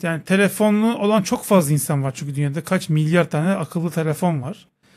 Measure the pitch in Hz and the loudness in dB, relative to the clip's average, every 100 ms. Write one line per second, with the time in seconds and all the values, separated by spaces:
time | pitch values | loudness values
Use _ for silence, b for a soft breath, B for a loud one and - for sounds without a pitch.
0 | 170 165 - 190 196 196 214 208 226 233 | -4 -4 0 2 2 2 2 4 2 0
1 | 202 220 - - - 196 143 147 - 143 | 2 2 0 -2 2 2 4 0 0 -2
2 | 135 - 143 139 147 156 - 185 - 156 | -2 -6 -8 -4 -4 -4 -2 -2 0 0
3 | 156 175 165 151 170 196 151 170 170 165 | 2 2 2 0 0 -2 -4 -4 -4 -2
4 | 156 151 180 151 123 - _ _ b | -2 0 0 -2 -4 -10 _ _ b